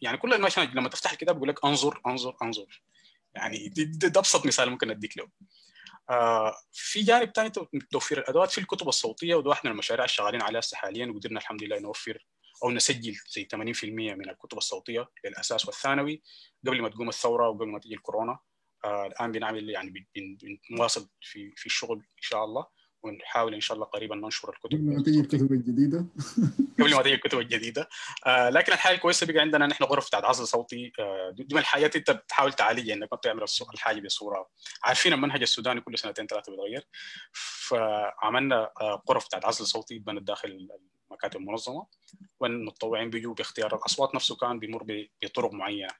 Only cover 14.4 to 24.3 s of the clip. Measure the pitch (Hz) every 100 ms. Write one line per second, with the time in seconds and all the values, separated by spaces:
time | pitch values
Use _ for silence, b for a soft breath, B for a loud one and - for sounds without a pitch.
14.4 | - 104 - 95 - 117 123 _ 101 104
15.4 | - 113 - - 135 139 143 151 b b
16.4 | b b 127 127 113 110 117 - 120 117
17.4 | 117 107 110 104 113 107 - 107 117 131
18.4 | _ _ _ _ 107 104 98 - 120 113
19.4 | 110 110 107 98 92 95 95 101 95 98
20.4 | 101 101 - 117 117 - 101 _ - 107
21.4 | 101 - 113 - 117 107 - _ - 110
22.4 | 107 120 - _ _ _ 110 104 - 120
23.4 | 113 107 - 107 107 104 107 104 107